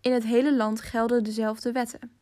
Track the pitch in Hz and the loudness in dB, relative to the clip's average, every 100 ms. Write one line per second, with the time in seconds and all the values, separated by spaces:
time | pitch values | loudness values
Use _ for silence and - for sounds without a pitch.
0 | 247 254 220 240 285 269 214 220 - 226 | 2 0 4 2 4 2 0 -2 -4 -2
1 | 233 240 214 214 214 220 247 247 240 - | 2 2 0 -2 -2 -2 -4 -2 -4 -8
2 | 240 _ | -18 _